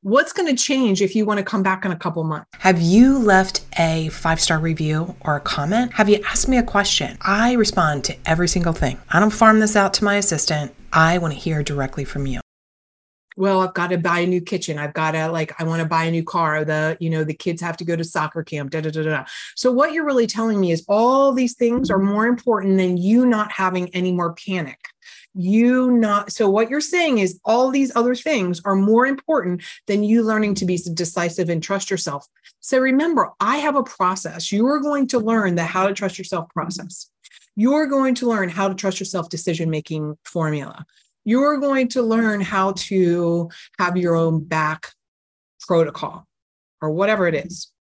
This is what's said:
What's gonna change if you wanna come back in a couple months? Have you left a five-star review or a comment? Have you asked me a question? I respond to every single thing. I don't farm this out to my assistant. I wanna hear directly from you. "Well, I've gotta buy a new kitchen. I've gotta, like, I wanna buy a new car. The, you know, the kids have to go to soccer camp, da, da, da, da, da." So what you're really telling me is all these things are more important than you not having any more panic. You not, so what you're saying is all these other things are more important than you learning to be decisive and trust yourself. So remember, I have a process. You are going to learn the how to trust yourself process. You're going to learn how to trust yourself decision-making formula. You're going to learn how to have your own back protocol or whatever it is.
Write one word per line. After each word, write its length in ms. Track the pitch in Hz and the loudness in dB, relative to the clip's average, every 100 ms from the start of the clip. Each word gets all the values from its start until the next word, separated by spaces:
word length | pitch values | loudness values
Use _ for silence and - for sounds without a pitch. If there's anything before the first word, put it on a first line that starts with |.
What's 320 | 196 226 - | 4 2 2
gonna 220 | - 349 262 | -2 0 0
change 480 | - 269 247 190 | 0 2 2 2
if 120 | 196 220 | 2 2
you 80 | |
wanna 200 | 208 208 | 0 0
come 180 | 196 220 | -2 0
back 240 | 190 190 190 | 0 0 -4
in 60 | |
a 40 | 170 | -4
couple 280 | 180 165 | -4 -4
months? 260 | 160 151 - - | -4 -6 -10 -2
Have 220 | 185 180 | 2 2
you 380 | 165 196 254 269 | 4 6 8 6
left 440 | 214 190 190 - - - | 4 4 4 -4 -8 -2
a 320 | 165 160 160 | 0 0 -4
five-star 480 | - 165 160 - 160 | -4 -2 0 0 0
review 580 | 165 156 156 156 170 - | 0 -2 0 -2 -4 -6
or 140 | - 147 | -2 -2
a 40 | |
comment? 540 | - - 147 214 247 | -2 -4 0 0 0
Have 160 | - 208 | 0 2
you 100 | 202 - | 4 2
asked 220 | - - | -2 2
me 100 | 254 | 2
a 60 | |
question? 540 | 240 202 202 - - - | 2 0 0 0 -2 -6
I 320 | - 202 233 | -2 2 2
respond 500 | 247 208 - 160 147 - | 2 2 2 0 0 -4
to 120 | - - | -8 -2
every 220 | 160 175 | 0 2
single 260 | 185 170 | 0 0
thing. 240 | 160 135 - - | 0 -2 -4 -2
I 100 | 165 | 2
don't 100 | 214 | 2
farm 300 | 214 220 214 | 4 6 6
this 160 | 214 214 | 4 2
out 180 | 196 - | 2 2
to 80 | |
my 120 | 208 202 | 0 0
assistant. 580 | 202 156 - 151 143 - - | 0 -2 -2 -2 -4 -12 -4
I 280 | - 160 180 | 2 4 2
wanna 160 | 165 139 | -2 -4
hear 260 | - 156 | -4 -2
directly 440 | 139 143 135 - 135 | -2 -4 -4 -6 -8
from 200 | 143 139 | -4 -4
you. 160 | 131 - _ _ _ _ _ _ _ _ - | -4 -8 _ _ _ _ _ _ _ _ -2
"Well, 260 | 190 190 | 2 2
I've 140 | 185 185 | 0 -2
gotta 240 | 175 180 | -2 0
buy 220 | 175 170 | 0 0
a 60 | 175 | 0
new 140 | 180 | 0
kitchen. 380 | 170 180 - 151 | -2 -6 -4 -6
I've 160 | 147 147 | -6 -2
gotta, 360 | 160 160 160 | -2 -2 -2
like, 220 | 165 156 - | -2 -6 -4
I 20 | |
wanna 220 | 165 165 165 | -4 -2 0
buy 200 | 165 165 | 0 0
a 60 | |
new 120 | 165 | -2
car. 420 | 165 180 160 156 156 | -2 -2 0 0 -2
The, 320 | 156 156 165 | -2 -2 -2
you 120 | 165 | -4
know, 120 | 160 | -2
the 120 | 156 156 | -2 -4
kids 260 | - 165 | -6 -6
have 160 | 170 165 | -6 -8
to 80 | 170 | -4
go 100 | 165 | -4
to 80 | |
soccer 380 | 165 175 151 165 | -4 -4 -4 -6
camp, 300 | 160 151 139 | -8 -8 -6
da, 100 | 156 | -6
da, 80 | 156 | -4
da, 140 | 156 | -4
da, 60 | 156 | -2
da." 160 | 151 - - - - | -4 -6 -14 -16 -2
So 160 | 254 | 0
what 220 | 247 302 | 2 0
you're 120 | 311 302 | 0 0
really 200 | 262 226 | 0 0
telling 340 | 208 226 208 | -2 -2 0
me 120 | 180 | 0
is 120 | 165 - | -2 0
all 460 | 208 233 269 277 | 2 4 4 4
these 200 | 254 247 | 2 -2
things 380 | - 233 240 269 | 0 0 0 0
are 80 | 196 | 0
more 260 | 196 208 226 | 0 0 0
important 520 | 240 - 214 196 190 | 0 0 0 2 2
than 200 | 185 180 | 2 0
you 300 | 185 233 254 | 2 4 4
not 240 | 220 214 | 2 -2
having 420 | - 190 185 180 | -2 -2 0 -4
any 180 | 180 180 | -2 -2
more 220 | 180 170 | 0 -2
panic. 460 | 165 - 185 147 - - _ - - _ 190 | -6 -6 -6 -6 -12 -20 _ -20 -20 _ -6
You 520 | 180 214 240 254 254 | 0 4 4 4 4
not, 400 | 240 214 208 208 | 2 2 0 -4
so 180 | - 214 | -2 2
what 220 | 202 226 | 2 0
you're 100 | 277 | -2
saying 380 | 302 359 330 240 | -2 0 2 2
is 200 | 190 185 - | 0 -2 0
all 240 | 233 262 | 2 2
these 260 | 269 269 240 | 2 0 0
other 200 | 240 247 | 0 0
things 440 | - 285 180 175 202 | -2 0 0 -4 0
are 80 | |
more 320 | 196 196 220 262 | 2 4 4 2
important 560 | 277 - 311 180 180 - - - | 0 0 0 0 -6 -8 -20 -4
than 180 | 208 | 0
you 200 | 208 226 | 2 2
learning 320 | 220 214 214 196 | 2 0 0 0
to 100 | 180 | 0
be 120 | 180 175 165 | -2 -4 -6
decisive 520 | 170 - 175 165 170 | -4 -2 -4 -2 -2
and 140 | 170 | -2
trust 300 | 160 - - | -2 -4 -2
yourself. 360 | 190 - 143 - _ - _ | -4 -4 -8 -12 _ -20 _
So 200 | - 262 | -2 0
remember, 520 | 262 262 330 302 185 - | 2 2 2 2 0 0
I 180 | 202 285 | -2 0
have 180 | 294 285 | 0 0
a 80 | |
process. 680 | 247 - 180 185 165 165 - | -2 -2 -2 -2 -6 -8 -4
You 140 | 202 240 | 0 2
are 140 | 294 | 2
going 260 | 285 285 269 | 0 -2 0
to 100 | 247 | 0
learn 340 | 220 226 202 | 0 0 2
the 100 | 170 | 0
how 240 | 165 185 190 | -2 0 0
to 60 | |
trust 240 | 196 196 185 | 0 -6 -6
yourself 320 | 185 180 165 - | -8 -6 -6 -6
process. 560 | 160 185 190 - - _ - - _ - | -6 -8 -12 -18 -20 _ -20 -20 _ 0
You're 300 | 226 294 302 | 2 2 2
going 300 | 277 269 254 | 0 0 0
to 120 | 240 | 0
learn 220 | 226 185 | 0 -2
how 180 | 170 196 | -2 -2
to 60 | |
trust 260 | 190 196 185 | -2 -4 -4
yourself 300 | 190 185 165 | -6 -6 -6
decision-making 880 | 165 - 165 165 156 147 156 151 151 - | -6 -4 -2 -2 -4 -4 -8 -6 -10 -10
formula. 600 | 175 156 151 135 - - _ _ _ | -4 -2 -2 -6 -14 -20 _ _ _
You're 340 | - 240 285 294 | 0 2 2 2
going 320 | 277 269 247 | 0 0 0
to 120 | 262 | 0
learn 400 | 233 226 226 208 | 0 2 2 0
how 300 | 185 202 190 | -2 0 0
to 760 | 190 - 196 180 170 170 170 170 - - _ | -2 -2 2 2 2 0 0 -2 -10 -20 _
have 180 | 180 180 | -2 0
your 200 | 175 165 | 0 2
own 280 | 165 160 | 2 0
back 500 | 156 160 156 156 - _ _ _ _ _ _ _ | -2 -2 -2 -4 -12 _ _ _ _ _ _ _
protocol 680 | - 170 156 - 151 - - _ _ _ _ _ | -2 0 2 -2 -10 -10 -20 _ _ _ _ _
or 80 | 156 | -6
whatever 380 | 156 202 214 180 | 0 0 2 0
it 80 | 156 | 0
is. 340 | 135 - - _ | -6 -14 -16 _